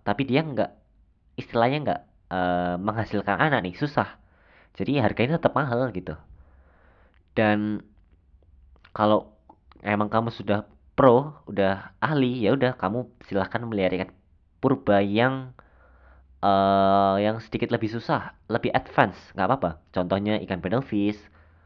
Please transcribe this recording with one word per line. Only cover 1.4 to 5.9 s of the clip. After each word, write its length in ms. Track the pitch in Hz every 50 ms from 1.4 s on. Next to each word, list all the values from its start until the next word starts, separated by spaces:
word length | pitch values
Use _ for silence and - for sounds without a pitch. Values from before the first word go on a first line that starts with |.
| - - - 117 117 123 139 151 143
nggak, 160 | 107 87 - - _ _ _ _ - 90
eh, 420 | 92 90 90 87 87 87 87 90 90
menghasilkan 560 | 95 107 107 113 104 - - 101 - 101 98 90
anak 240 | 139 156 139 117 90
nih, 120 | 92 87
susah. 400 | - 147 147 - - 104 - - - _ _ _ _ _ _ _ - _ _ _
Jadi 240 | - 95 - 139 143
harganya 400 | 113 98 - - 113 131 165 -
tetap 140 | - 165 -
mahal 380 | 131 151 135 117 120 131 123